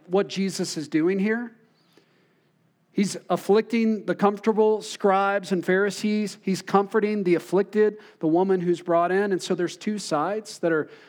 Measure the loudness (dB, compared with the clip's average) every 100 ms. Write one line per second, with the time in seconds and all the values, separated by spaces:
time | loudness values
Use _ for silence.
0 | -4 -2 0 -2 -4 -4 -6 -6 -4 0
1 | 2 2 0 -2 -4 -14 _ _ _ _
2 | _ _ _ _ _ _ _ _ _ -2
3 | -2 -2 -4 -2 2 2 2 0 0 0
4 | -4 0 0 2 0 2 2 2 -4 -2
5 | 2 2 2 0 -2 -2 2 2 0 -2
6 | -2 -2 -2 -6 -4 -4 0 0 2 0
7 | 0 0 2 0 2 -2 0 2 0 0
8 | -12 -6 0 2 2 2 0 -2 0 2
9 | 2 0 0 -2 -2 -4 -4 -6 -6 -6
10 | -4 -2 -2 -4 -8 -6 -2 0 -2 -10